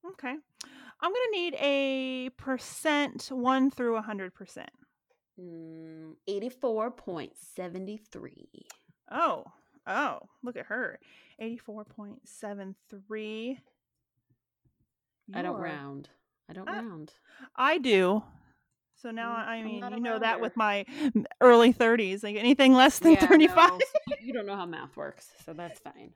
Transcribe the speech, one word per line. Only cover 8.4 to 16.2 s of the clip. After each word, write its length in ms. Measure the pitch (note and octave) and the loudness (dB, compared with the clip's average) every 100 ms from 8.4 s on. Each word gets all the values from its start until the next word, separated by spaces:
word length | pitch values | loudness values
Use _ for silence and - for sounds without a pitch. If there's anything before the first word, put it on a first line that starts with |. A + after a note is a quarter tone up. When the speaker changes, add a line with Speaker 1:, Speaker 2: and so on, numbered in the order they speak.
| - - - - _ _ _ | -20 -20 -20 -20 _ _ _
Speaker 1:
Oh, 340 | B3 E4 E3+ - _ _ _ - | -4 -2 -2 -8 _ _ _ -8
oh, 320 | G3 D4 G2+ - _ | -4 -4 -6 -14 _
look 140 | A#3+ A#3 | -14 -14
at 80 | - | -10
her. 320 | A3 A#3+ - _ _ _ _ | -8 -8 -10 _ _ _ _
Eighty-four 460 | A3+ A#3 - G#3+ G#3+ | -12 -12 -16 -18 -18
point 340 | - G3+ - _ | -18 -20 -20 _
seven 480 | - G#3+ G3+ F#3+ G3 _ | -16 -14 -12 -14 -18 _
three. 720 | G3+ G3 G#3+ G#3+ A3 A#3 B3+ _ _ _ _ _ _ _ _ _ _ _ _ _ _ _ _ - | -20 -14 -12 -10 -10 -10 -12 _ _ _ _ _ _ _ _ _ _ _ _ _ _ _ _ -14
Speaker 2:
I 80 | F#3+ | -8
don't 140 | F3+ G3+ | -8 -8
Speaker 1:
You're 80 | |
Speaker 2:
round. 460 | E3+ D3 C#3 C#3 D3 _ | -10 -10 -12 -14 -18 _